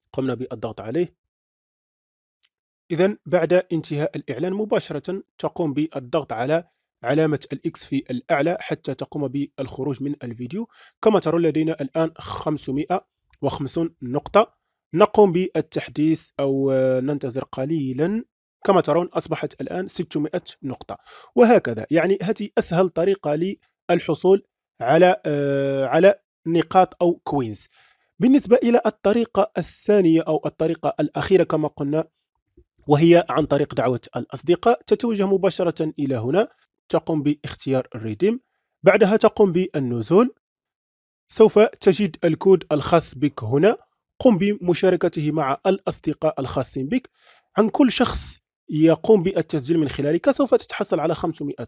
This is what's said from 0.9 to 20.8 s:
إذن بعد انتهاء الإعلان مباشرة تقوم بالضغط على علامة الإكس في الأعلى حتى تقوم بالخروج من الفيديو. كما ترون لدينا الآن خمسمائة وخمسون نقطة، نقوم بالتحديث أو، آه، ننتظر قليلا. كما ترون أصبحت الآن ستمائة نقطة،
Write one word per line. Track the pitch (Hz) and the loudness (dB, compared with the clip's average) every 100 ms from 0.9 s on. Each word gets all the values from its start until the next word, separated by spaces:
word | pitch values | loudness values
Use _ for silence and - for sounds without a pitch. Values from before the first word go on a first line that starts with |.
| 151 175 _ _ _ _ _ _ _ _ _ _ _ _ _ _ _ _ _ - | -4 -4 _ _ _ _ _ _ _ _ _ _ _ _ _ _ _ _ _ -6
إذن | 165 190 214 - | -2 0 -2 -2
بعد | 170 160 | -2 2
انتهاء | 180 - 160 - 147 151 147 | 0 0 -6 -6 -6 -6 -8
الإعلان | - 127 180 | -10 -8 -6
مباشرة | 196 214 208 - 147 - 190 - - | -4 -2 -2 -4 -8 -8 -10 -12 -8
تقوم | 156 - 160 | -8 -4 -4
بالضغط | 139 160 143 127 160 139 | -2 -4 -6 -6 -6 -4
على | 113 127 165 - _ _ _ | -6 -2 -4 -4 _ _ _
علامة | - 147 156 143 - | -2 0 0 -2 -6
الإكس | 135 165 - - | -10 -8 -10 -6
في | 135 - | -6 -6
الأعلى | 127 - 151 160 180 | -8 -2 -2 0 -4
حتى | - 156 - | -6 -8 -8
تقوم | 135 - 151 139 | -10 -8 -8 -6
بالخروج | 139 139 - 127 - 139 117 | -6 -8 -8 -10 -8 -6 -6
من | 139 147 | -6 -8
الفيديو. | 120 113 123 185 226 _ - _ | -10 -12 -10 -10 -10 _ -20 _
كما | 220 196 | 2 2
ترون | 156 170 | 2 0
لدينا | 165 151 160 - | 0 0 -2 -4
الآن | 135 160 160 - | -4 -2 -4 -6
خمسمائة | - - 156 151 - 135 - 180 - _ _ _ | -12 -8 -6 -6 -4 -6 -4 -6 -6 _ _ _
وخمسون | 139 - 135 165 170 - | -6 -4 -6 -4 -6 -6
نقطة، | 123 139 - 202 226 _ _ _ _ | -6 -6 0 2 2 _ _ _ _
نقوم | 165 208 - 196 | 2 4 6 4
بالتحديث | 170 185 160 - 151 - 120 156 156 - - | 2 -2 -4 -4 -8 -8 -2 0 0 -4 -4
أو، | 139 135 135 | -2 0 0
آه، | 131 131 127 | 2 2 0
ننتظر | 135 143 135 127 | -2 -4 -6 -8
قليلا. | - - 139 160 135 127 170 220 - _ _ _ - | -8 -8 -4 -4 -4 -2 -2 -4 -8 _ _ _ 2
كما | 185 | 2
ترون | 151 160 - | 2 0 -2
أصبحت | 165 160 151 147 - | -6 -6 -6 -8 -10
الآن | 135 180 190 | -10 -8 -8
ستمائة | - 165 151 147 180 - - | -8 -6 -4 -4 -6 -10 -12
نقطة، | 131 123 | -12 -12